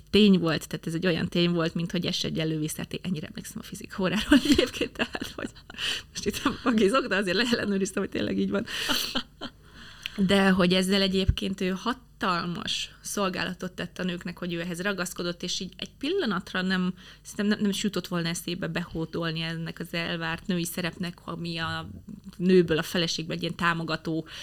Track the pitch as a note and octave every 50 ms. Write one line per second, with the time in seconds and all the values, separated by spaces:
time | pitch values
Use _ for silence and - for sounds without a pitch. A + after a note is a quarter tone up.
0 | - - - G3 G#3+ G#3 F#3+ F3+ E3+ D#3+ D3+ D#3 - - - D#3 - E3 E3 E3
1 | F#3 F#3 E3 E3+ F3 F3 - F3 F3 F3 F3 E3+ D#3+ E3 - F3 E3+ F3 - F3
2 | F3 - F#3 - - D#3+ D3+ D#3 D#3+ D#3+ D#3+ D#3 D3+ D#3 - - F3 - - -
3 | - F#3 D3+ D3+ - - - - - - - - - - - - - - - -
4 | F#3+ F3 D#3+ G#3+ - - D4 C4 - D4 C#4+ - B3+ - - - - - - -
5 | A#3+ - - - - - - - - - - - - - - - - - - -
6 | - - - - - G3+ - - - C#4+ G#3+ - - C4 A#3+ A3 A#3 G3 A#3 C4+
7 | B3+ A3 F#3+ F#3+ G#3+ F#3 F3 F#3+ - B3 A#3 - - G3+ G3+ G3 F#3+ F#3 - G3+
8 | F#3+ - - - G#3 - G3 G3 G3 F#3+ G3 G3 - - - - - - D4 -
9 | - - - C4 - - - - - - - - - - - - - - - -
10 | - - - - G3 F3 G3+ G3 G3 G3 F#3+ F#3+ F3 F3+ F#3 F#3 F#3+ F#3 G3 G3
11 | G3 G3 F#3 F#3+ F#3+ F#3 - - G#3 G3 F#3+ - G3 F3+ F#3+ F#3 - A#3 B3+ -
12 | - - - - - G3+ F3+ E3+ E3+ F3 E3+ - - - - - - - - -
13 | - - - G#3 G3+ F#3 F#3 - E3+ F3+ F3+ - - F3+ - - F3 F3 - -
14 | F#3 F3+ F3 F3 - F3 E3+ - F3+ F3+ E3+ E3+ E3 F3+ E3+ E3 F3+ - G3 F3+
15 | F3 E3+ - - F3 F3 F3 - - F3+ - - G3 F3+ - - - - - -
16 | - C#4 F#4 G4+ E4+ A#3 F#3 F3 G3+ - - F#3 F#3 F#3 F#3 F#3 F#3 F3+ F#3 -
17 | - - - - - - - - G#3 G3+ G#3+ - G#3+ G3+ G3 - - G#3 - G3+
18 | - - F3 E3+ E3 E3 E3+ - - - F3 F3 D#3+ E3 D#3+ D#3+ E3+ - - E3
19 | D#3+ D#3+ - E3 E3 E3 D#3+ D#3+ E3 E3 E3 E3 E3 D#3+ E3+ - F3+ E3+ - E3+
20 | E3+ F3 F3 E3+ E3 D#3+ E3 - - - F#3 F3 E3+ - - - E3+ E3 - -
21 | F3 F3 F3 - - - E3+ E3+ E3+ E3+ E3 E3 E3 D#3+ D#3+ D#3+ D#3+ - - -
22 | - - - - - F#3+ - - F3 F#3 F#3 F#3 F3 D#3 D#3+ D#3 F3 - - F#3+
23 | E3 E3+ - - D#3+ E3+ E3 E3+ E3+ E3 D#3+ - E3+ E3+ E3+ E3 E3 D#3 D#3 D#3
24 | - E3+ D#3+ D#3+ E3 - - -